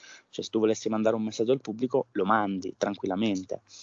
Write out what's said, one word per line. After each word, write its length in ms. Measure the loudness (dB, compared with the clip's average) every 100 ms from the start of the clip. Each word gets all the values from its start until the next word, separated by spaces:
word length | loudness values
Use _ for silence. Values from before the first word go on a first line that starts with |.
| -20 -20 _
cioè 140 | -12
se 60 | -4
tu 80 | 2
volessi 300 | 2 2 -2
mandare 260 | 0 2 2
un 80 |
messaggio 280 | -2 0 2
al 100 | 0
pubblico, 460 | -2 -4 0 0 0
lo 140 | 0 2
mandi 500 | 4 2 -2 -4 -2
tranquillamente. 840 | -2 -2 -4 0 0 -2 -4 -10 _ -20